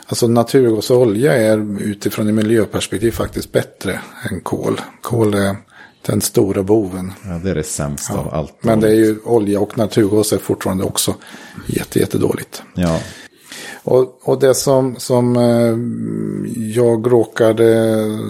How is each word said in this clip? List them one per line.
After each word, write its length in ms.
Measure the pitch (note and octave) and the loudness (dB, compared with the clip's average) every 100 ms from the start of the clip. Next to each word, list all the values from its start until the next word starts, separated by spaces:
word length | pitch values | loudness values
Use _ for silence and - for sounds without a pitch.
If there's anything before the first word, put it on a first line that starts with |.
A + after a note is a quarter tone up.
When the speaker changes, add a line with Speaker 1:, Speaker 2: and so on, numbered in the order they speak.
| - | -10
Speaker 1:
Alltså 220 | - A#2 | -2 2
naturgas 640 | A#2+ A#2 C3+ A#2+ A2 - | 2 2 4 4 2 2
och 100 | B2 | 4
olja 320 | B2 G2+ D3 | 4 2 2
är 480 | C3+ A2 G#2+ G#2 G2+ | 2 2 2 0 -4
utifrån 460 | G#2+ G2+ G#2 - G#2+ | -6 -4 -4 -2 0
ett 60 | |
miljöperspektiv 800 | A2 G#2+ A#2 F#2+ F#2+ - F#2+ A2+ | 0 2 2 0 -4 -6 -4 -2
faktiskt 400 | - G2+ G2 - | -2 -6 -8 -4
bättre 480 | A#2 - - F#2+ F2+ - - G2+ | -2 -4 -6 -8 -8 -10 -12 -8
än 100 | F2+ | -8
kol. 400 | - - - - - - | -6 -6 -4 -6 -8 -14
Kol 320 | - A#2+ G#2+ | -4 0 0
är 220 | G2+ G2 G2 - - - _ - | 0 -2 -4 -12 -20 -20 _ -4
den 160 | A2 | -2
stora 420 | - - G2 G2 | 0 0 2 0
boven. 480 | F#2+ A2 F#2+ F#2 F#2 F#2 G2 | 2 2 0 -6 -12 -12 -10
Speaker 2:
Ja, 140 | E2+ | -6
det 60 | F#2+ | -4
är 60 | D#2 | -4
det 80 | |
sämsta 500 | D2+ - D2 C#2 - | -4 -6 -6 -6 -6
Speaker 1:
Ja. 60 | - | -6
Speaker 2:
av 140 | - | -4
allt. 200 | D#2 C#2+ - | -6 -6 -4
Speaker 1:
Men 180 | A2+ A2 | 0 4
det 80 | G#2+ | 4
är 80 | A2 | 4
ju 240 | A2 G#2+ | 4 0
olja 360 | - A#2 G2+ G2+ | 0 2 2 0
och 180 | G2+ A#2+ | 0 -2
naturgas 560 | G#2 B2 G2+ G#2+ G2+ | 0 2 2 2 2
är 40 | G2 | 0
fortfarande 460 | - G2+ G2 F#2+ | -2 -4 -2 -2
också 320 | G2 - - - - - - - - | -2 -2 -4 -4 -10 -20 -20 -12 -6
jätte, 320 | - - - | -4 -2 -2
jättedåligt. 640 | - - - - - - - - | 0 0 0 -2 -8 -16 -10 -2
Speaker 2:
Ja. 240 | E2+ D#2+ - - - _ - - - - | 0 0 -4 -14 -20 _ -20 -16 -16 -8
Speaker 1:
Och, 460 | - B2+ B2+ - - | 2 2 2 -4 -4
och 100 | C3 | 2
det 140 | C3 | 2
som, 420 | A#2+ D3 C3+ C3 A#2 | 2 2 2 0 -4
som, 380 | - B2 B2 B2 | 0 2 2 2
eh, 400 | A#2+ A#2 A#2 A2+ A#2 A2+ A2+ A2 G#2+ G2+ G#2 A#2 A2 A2+ | 4 4 2 0 -4 -6 -6 -6 -6 -6 -6 -6 -4 2
jag 360 | A#2+ A#2 A#2+ | 2 2 4
råkade 840 | A#2+ A2 - A2+ A2+ A2+ A2+ A2+ A2 G#2+ G#2+ | 4 2 2 2 4 4 4 2 0 -2 -4